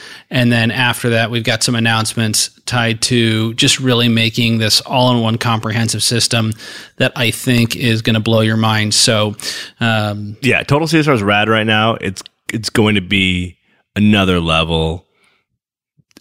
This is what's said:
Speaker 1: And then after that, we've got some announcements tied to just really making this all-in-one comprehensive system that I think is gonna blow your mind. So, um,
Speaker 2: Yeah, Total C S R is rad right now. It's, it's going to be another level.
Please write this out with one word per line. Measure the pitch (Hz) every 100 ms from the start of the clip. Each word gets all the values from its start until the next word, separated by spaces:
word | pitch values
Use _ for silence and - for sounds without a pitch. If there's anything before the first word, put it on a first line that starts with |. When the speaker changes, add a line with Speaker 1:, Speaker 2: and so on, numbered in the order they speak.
| - - -
Speaker 1:
And | 131 120
then | 117 113
after | 107 123 117 123
that, | 113 113
we've | 120
got | 113 110
some | -
announcements | 117 113 113 110 - 110 107 - _
tied | - 123 117 113
to | - 123 113 110 113
just | 117 143 -
really | 131 120 120
making | 113 113 117 117 113
this | 107 -
all-in-one | - 131 127 123 113 113
comprehensive | 120 113 110 110 113 -
system | - 117 - 120 110 107 - - - -
that | 127 -
I | 117
think | - - 120 113 -
is | 120 113
gonna | 113 110
blow | 110 113
your | 110 110
mind. | 110 107 107
So, | - - 110 107 101 - - - -
um, | 117 110 104 104 104 107
Speaker 2:
Yeah, | 123 101
Total | - 143 160
C | 160
S | 151
R |
is | 123
rad | 101 101 107
right | 110 110
now. | 107 110 113
It's, | 95 92 - _ -
it's | 113 107
going | - 107
to | 104
be | 90 98 95 90 90 - _ _ _
another | - 104 107 95 90
level. | 82 80 82 82 80 85 - _ _ _ _ _ _ _ _ _ _ _